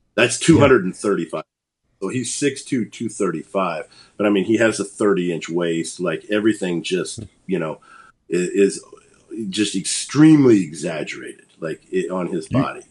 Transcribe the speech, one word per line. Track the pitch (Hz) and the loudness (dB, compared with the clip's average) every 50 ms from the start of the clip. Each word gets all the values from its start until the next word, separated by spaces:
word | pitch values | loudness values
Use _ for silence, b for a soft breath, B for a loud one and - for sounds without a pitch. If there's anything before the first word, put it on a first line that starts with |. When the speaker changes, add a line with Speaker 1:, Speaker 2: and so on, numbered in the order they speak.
| _ _ _ | _ _ _
Speaker 1:
that's | - 120 123 - - | 0 2 2 0 0
Speaker 2:
Yeah. | - | 4
Speaker 1:
two | - 165 143 | 4 6 6
hundred | 143 135 131 110 90 | 8 6 6 4 4
and | 92 90 | -2 -6
thirty-five. | - - 104 98 87 85 - - 78 - - _ _ _ _ _ _ _ _ _ _ | -4 -2 -2 -2 -2 -2 -6 -8 -10 -10 -12 _ _ _ _ _ _ _ _ _ _
So | 98 95 | -8 -6
he's | - 131 120 - - | -4 -4 -6 -6 -6
six | - 143 139 135 - - | -2 -2 -2 -2 -4 -6
two, | - 139 123 104 | -4 -2 -2 -2
two | 104 - - 117 107 | -4 -6 -8 -8 -8
thirty-five. | - - 104 90 82 78 - - - 98 95 87 80 78 - b b b b b b | -4 -2 -2 -2 -2 -4 -10 -6 -4 -2 -2 -2 -4 -6 -10 b b b b b b
But | - 104 | -2 0
I | 107 | 2
mean, | 104 98 92 | 2 2 2
he | 104 110 104 | 2 2 2
has | 117 110 104 - | 2 2 0 -2
a | 95 | -6
thirty-inch | - - - 110 104 98 92 87 90 85 80 - - | -8 -4 0 2 2 2 2 0 -2 -4 -4 -6 -6
waist. | 82 87 87 85 82 82 80 - - - | -4 -2 -2 -2 -2 -4 -4 -6 -8 -6
Like, | 87 87 80 - - - | -4 -4 -4 -6 -6 -4
everything | 104 107 104 110 104 - 95 92 87 82 78 | -2 0 2 2 0 0 -2 -2 -2 -4 -4
just, | - 92 90 80 - - - - - _ _ _ | -4 -4 -4 -4 -6 -8 -12 -14 -16 _ _ _
you | - 92 85 | -6 -4 -4
know, | 82 78 73 - B B B B B B B _ _ _ | -4 -6 -8 -10 B B B B B B B _ _ _
i-, | - 175 - - - | -2 -2 -2 0 2
is | - 98 95 - - - - - - _ _ _ _ _ _ - 107 113 95 | 2 2 2 2 -4 -12 -18 -20 -20 _ _ _ _ _ _ -12 -10 -10 -6
just | 92 104 104 - - | -4 -2 -4 -2 -2
extremely | 95 82 - - - - - - 139 156 156 156 147 135 123 110 101 92 | -4 -4 -4 -6 -6 -8 -4 4 6 8 8 8 8 8 8 6 6 4
exaggerated, | 76 80 78 76 87 80 76 71 - - - 65 - - - _ _ _ _ | 0 -6 -8 -8 -8 -6 -6 -8 -10 -10 -12 -14 -16 -16 -18 _ _ _ _
like, | 85 80 78 - _ _ | -8 -8 -8 -10 _ _
it, | - 185 - - | -4 -4 -4 -2
on | 92 92 87 82 | -4 -4 -4 -4
his | 85 85 - - | -6 -6 -6 -2
Speaker 2:
You | - 127 143 | -2 -2 0
Speaker 1:
body. | 67 - - - _ | -2 -4 -10 -16 _